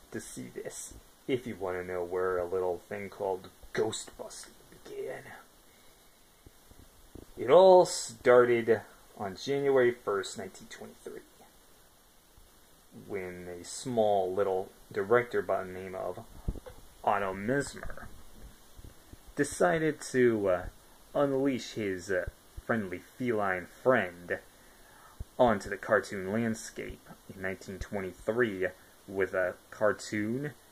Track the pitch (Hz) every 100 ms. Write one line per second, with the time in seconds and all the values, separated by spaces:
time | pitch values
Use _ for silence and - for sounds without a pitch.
0 | - 113 - - 123 - - - - -
1 | - - - 131 117 92 95 90 90 90
2 | 87 92 92 90 87 92 90 87 - 104
3 | 98 - 101 92 95 - - - 110 107
4 | - - - - - - - - - 135
5 | 131 135 127 - - _ _ - - -
6 | - _ _ _ - - - - - -
7 | - - - - 113 165 190 185 165 -
8 | - 117 123 123 120 120 113 107 - -
9 | - - 101 92 131 139 139 135 120 117
10 | - 101 92 110 95 - - - 110 -
11 | - - - - - - - - - _
12 | _ _ _ - - - - - _ 113
13 | 107 101 90 90 87 87 85 - 135 117
14 | 107 101 92 92 98 92 98 - - 107
15 | 98 120 117 104 92 98 92 92 95 92
16 | 98 - - - - - - - - -
17 | - 101 98 95 104 139 - 98 - -
18 | - - - - - - - - - -
19 | - - - - 143 - 180 165 156 147
20 | - 127 120 110 98 87 90 - - -
21 | - 151 143 135 139 120 - - 104 92
22 | 87 92 87 - - - - 113 95 90
23 | - - 123 110 98 92 87 - 131 123
24 | 92 87 87 98 - - - - - -
25 | - - - - 123 104 101 98 - 104
26 | - 104 92 110 117 110 - - 104 101
27 | - - - 95 95 95 - 92 - 101
28 | 95 82 - 113 117 95 90 - - -
29 | - 98 92 95 90 101 - - 107 98
30 | - 107 107 123 147 - -